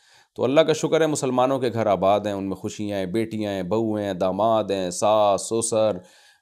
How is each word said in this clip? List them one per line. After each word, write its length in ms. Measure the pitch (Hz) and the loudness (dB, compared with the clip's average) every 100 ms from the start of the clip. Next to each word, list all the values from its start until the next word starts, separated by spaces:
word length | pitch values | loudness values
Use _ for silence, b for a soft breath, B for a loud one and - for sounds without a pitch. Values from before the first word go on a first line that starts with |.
| b b b - | b b b -4
तो 40 | |
अल्लाह 220 | 117 147 | 2 4
का 80 | 156 | 4
शुक्र 280 | 156 156 156 | 2 0 2
है 60 | 156 | 2
मुसलमानों 500 | 143 131 123 127 135 | 0 -2 0 0 0
के 100 | 123 | -2
घर 180 | 110 107 | 0 0
आबाद 360 | 92 95 104 104 | 2 4 2 0
हैं, 80 | |
उनमें 220 | 98 98 92 | -4 -6 -6
खुशियाँ 420 | 104 - 104 101 | -10 -8 -6 -4
हैं, 120 | 92 | -2
बेटियाँ 400 | 110 113 107 104 | -2 -4 -4 -4
हैं, 160 | 98 90 | -4 -2
बहू 280 | 110 113 107 | -2 -2 -2
हैं, 220 | 101 90 | -4 -2
दामाद 540 | 92 95 110 110 98 | -2 0 2 2 0
हैं, 180 | 98 90 | -2 -2
सास, 480 | 87 107 107 104 92 | 0 2 4 4 2
ससुर, 600 | - 113 110 110 107 90 b b b b | 0 -2 0 0 0 -2 b b b b